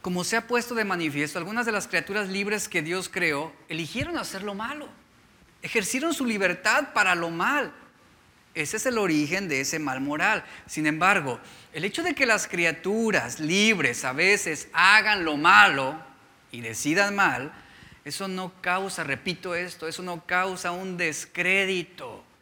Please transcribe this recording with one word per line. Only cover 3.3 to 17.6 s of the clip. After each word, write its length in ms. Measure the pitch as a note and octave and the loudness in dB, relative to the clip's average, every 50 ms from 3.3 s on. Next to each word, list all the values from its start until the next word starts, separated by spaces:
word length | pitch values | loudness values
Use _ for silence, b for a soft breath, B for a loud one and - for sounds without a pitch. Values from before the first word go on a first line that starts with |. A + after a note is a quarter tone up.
| D3 C#3 D#3 D#3+ - - - - | 0 -2 -4 -8 -12 -18 -14 -10
eligieron 500 | E3 D#3+ E3+ D3 - A#3+ D4 E4+ F4 C4+ | -8 -8 -8 -6 -4 -6 -6 -4 -4 -6
hacer 240 | G3+ - - F#3+ | -6 -6 -8 -8
lo 120 | G3 G#3 G3 | -8 -8 -8
malo, 340 | G3 A3 A#3+ D4 D4+ C#4+ - - - _ _ _ _ _ _ _ _ - _ _ _ | -8 -8 -8 -8 -10 -12 -16 -18 -20 _ _ _ _ _ _ _ _ -20 _ _ _
ejercieron 500 | - - - A#3 F#3+ - - C4+ D4+ E4+ | -12 -2 -2 0 0 0 -2 -2 0 -2
su 140 | D#4 - C4+ | -2 0 -2
libertad 680 | A#3 A3 G3+ G3 F3+ F3 - - G#3+ A3+ C#4+ D4 - | -2 0 2 2 0 0 2 2 2 4 4 2 0
para 220 | - A3+ G3+ F#3 F3+ | 0 2 4 4 4
lo 160 | E3+ E3+ E3 | 2 0 -4
mal. 420 | E3 E3+ F#3 A#3+ C#4+ D4 B3 D#3+ - - - - _ _ _ _ _ _ _ _ _ _ _ _ _ | -2 -2 0 0 0 0 -2 -4 -8 -16 -20 -20 _ _ _ _ _ _ _ _ _ _ _ _ _
Ese 220 | E3 D3+ - - | -6 -4 -4 -4
es 80 | A3 - | -2 -2
el 140 | B3+ A#3+ A3 | 0 2 2
origen 500 | G3+ F3+ D#3+ D3+ D3+ C#3+ F3 G3 G3+ E3+ | 2 4 4 2 2 2 0 -2 -2 -2
de 120 | C#3+ C3 | -2 -2
ese 180 | C#3 - - D#3+ | -2 -2 -4 -4
mal 220 | D3+ C#3 C3 C3 | -4 -4 -4 -2
moral. 440 | C#3 C#3+ D3 D#3 F3 G#3 G#3+ F3+ B B B B B | -2 -2 -2 0 2 2 2 0 B B B B B
Sin 200 | - - D#3+ D3+ | -10 -6 0 0
embargo, 540 | D3+ D#3 D#3 F3 F#3+ G3+ F#3+ D3 C3 A#2+ - B B B B B B | 0 2 4 4 4 4 4 0 -2 -6 -6 B B B B B B
el 120 | - D#3 E3 | -8 -6 -6
hecho 180 | G#3 - - | -4 -4 -2
de 120 | E4+ F4+ D4+ | -2 -2 0
que 120 | - C#4 | 0 2
las 220 | A#3 G#3+ G3+ - - | 2 2 2 0 -4
criaturas 920 | - F3 E3+ E3 D#3 - - F#3 G#3 A3+ A3+ A3 F#3+ D3 A#2 A#2+ B2 - | -2 0 0 0 0 -2 -4 -2 0 2 2 2 2 2 0 -2 -6 -6
libres 640 | D#3 D3+ F3+ G3 G#3+ A3 A3 F3 C#3+ B2 A#2+ - - | -2 0 2 4 4 4 4 4 2 0 0 0 -4
a 80 | C3 | -4
veces 560 | C3 C#3+ F3 F#3+ G#3 G3+ - F3+ D#3 C#3 - - - | -2 2 4 4 4 2 0 -4 -6 -6 -8 -4 2
hagan 500 | D#3+ F3 F#3+ G#3 A3 G3+ G#3+ G#3+ G3 E3+ | 4 6 8 8 8 6 4 0 0 0
lo 140 | D#3+ D3+ C#3+ | -2 0 4
malo 600 | D3+ F3 G3 G#3 G#3 F#3+ D3 C#3 C3 C3 D3+ D#3+ - - - _ - _ _ _ _ _ | 6 8 10 10 10 8 6 2 0 -2 -4 -6 -14 -18 -20 _ -20 _ _ _ _ _
y 80 | - A#2+ | -14 -10
decidan 540 | A#2 A2+ A2 - - C#3+ D#3+ F#3+ G3+ G3+ G3+ | -10 -8 -6 -2 0 2 4 4 2 2 2
mal, 380 | G3 G3 D#3+ B2+ B2 C3 D3+ B B | 2 2 2 2 -2 -6 -8 B B